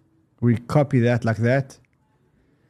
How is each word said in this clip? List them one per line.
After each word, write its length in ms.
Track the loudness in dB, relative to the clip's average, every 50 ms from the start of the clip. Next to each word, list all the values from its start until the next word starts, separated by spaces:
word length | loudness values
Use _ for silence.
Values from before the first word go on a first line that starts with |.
| _ _ _ _ _ _ _ -2
We 160 | 0 0 0
copy 440 | 0 -2 -2 0 0 0 2 0 0
that 240 | 0 0 0 0 -2
like 140 | -4 -2 -2
that. 400 | 0 0 0 0 -2 -6 -14 -20 _ _ _ _ _ _ _ _ _ _ _ _ _ _ _ _ _